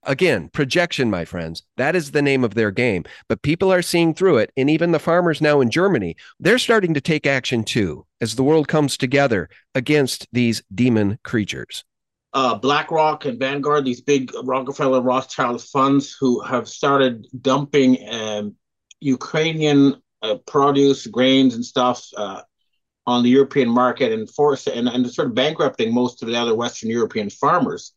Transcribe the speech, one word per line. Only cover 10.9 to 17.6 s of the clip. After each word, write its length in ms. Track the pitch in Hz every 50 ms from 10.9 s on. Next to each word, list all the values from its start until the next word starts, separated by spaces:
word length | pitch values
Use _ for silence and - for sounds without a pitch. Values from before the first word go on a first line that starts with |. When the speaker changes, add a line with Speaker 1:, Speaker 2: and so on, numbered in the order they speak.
| 120 110 104 98 101 - _
Speaker 1:
creatures. 600 | - - 117 104 - - 67 58 _ - - - _ _ _ _ _ _ _ _ _ -
Speaker 2:
Uh, 200 | 127 135 123 110
BlackRock 680 | 101 101 170 143 147 151 - 170 156 156 156 151 147 -
and 140 | 147 120 117
Vanguard, 480 | 131 131 139 143 139 147 147 151 139
these 160 | 131 123 120 -
big 280 | - 143 135 131 120 - 120 117
Rockefeller 560 | 127 127 131 131 127 139 - 151 135 131 127
Rothschild 640 | 123 127 127 131 131 - - - 135 120 123 - -
funds 520 | - - 139 135 135 139 143 139 - - -
who 220 | 139 127 120 107 -
have 260 | - 131 123 113 -
started 580 | - - - 143 175 175 175 - - 113 104 - - 123
dumping, 680 | - 135 131 139